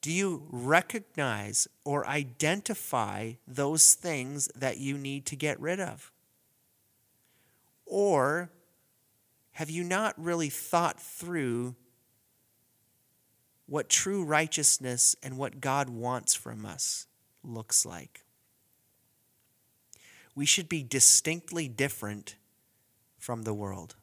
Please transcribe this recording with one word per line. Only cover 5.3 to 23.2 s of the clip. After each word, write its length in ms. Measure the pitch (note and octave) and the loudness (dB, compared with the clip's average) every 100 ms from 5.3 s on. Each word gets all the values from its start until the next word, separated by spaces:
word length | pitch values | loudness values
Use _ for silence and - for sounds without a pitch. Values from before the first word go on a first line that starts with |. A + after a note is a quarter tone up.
| C#3+ | -4
get 240 | D3+ - | -4 -2
rid 200 | D3+ F#3 | -4 -4
of? 320 | F#3 - - _ _ _ _ _ _ _ _ _ _ _ _ _ _ _ _ _ | -6 -10 -18 _ _ _ _ _ _ _ _ _ _ _ _ _ _ _ _ _
Or 680 | - C4+ G3+ D#3+ C3 D#3 F3 _ _ _ _ _ _ _ _ _ _ | -6 0 4 4 4 2 -4 _ _ _ _ _ _ _ _ _ _
have 160 | - D#3 | -10 -6
you 140 | D#3+ | -4
not 360 | F3 F#3 A3 - | 0 0 0 -2
really 280 | E3 E3+ D#3 | -2 0 0
thought 500 | - - F3 E3+ - | -4 0 2 2 -2
through 760 | - - E3+ F3 C3 A#2+ B2 B2 _ _ _ _ _ _ _ _ _ _ _ _ _ _ _ _ _ _ - | -10 -12 -6 -2 0 0 -4 -8 _ _ _ _ _ _ _ _ _ _ _ _ _ _ _ _ _ _ -8
what 220 | D3 - | -6 2
true 360 | - - G3+ | 2 2 -2
righteousness 920 | D#3+ D#3 D#3+ - C#3+ - C3 B2 - - | 2 2 2 4 4 4 0 4 4 4
and 160 | C3 C3 | -4 -6
what 240 | C3+ - | -6 -4
God 300 | C3+ C3+ C3+ | 0 2 0
wants 420 | A#2 A#2+ B2+ - | -2 -4 -2 0
from 320 | - - A2+ | -2 -2 -10
us 440 | G#2+ - - - - _ _ _ | -10 -6 -4 -4 -10 _ _ _
looks 420 | - A2+ G#2+ - | -14 -14 0 0
like? 400 | - F2 - - _ _ _ _ _ _ _ _ _ _ _ _ _ _ _ _ _ - - - - | 0 -6 -16 -20 _ _ _ _ _ _ _ _ _ _ _ _ _ _ _ _ _ -20 -20 -20 -18
We 120 | - C#3+ | -4 2
should 220 | - E3 | 2 2
be 160 | E3 | -4
distinctly 840 | B2+ C3+ - - - E3 - E3+ D3+ | -2 6 8 8 4 -4 -4 -4 -4
different 680 | A2+ C3+ - G#2 G#2 - - _ _ _ _ _ _ _ | -2 -2 -2 -8 -8 -12 -20 _ _ _ _ _ _ _
from 240 | _ | _